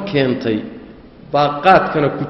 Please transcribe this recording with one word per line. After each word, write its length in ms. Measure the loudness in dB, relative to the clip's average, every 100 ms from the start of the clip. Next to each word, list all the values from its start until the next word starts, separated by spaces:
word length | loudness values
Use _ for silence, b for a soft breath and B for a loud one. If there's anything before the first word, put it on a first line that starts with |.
keentay 540 | 0 0 0 0 -2 -4 -6 -14 -18 -20 -20 -20 -4
baa 160 | 0 0 2
qaadkana 480 | 4 4 4 0 0
ku 140 | -2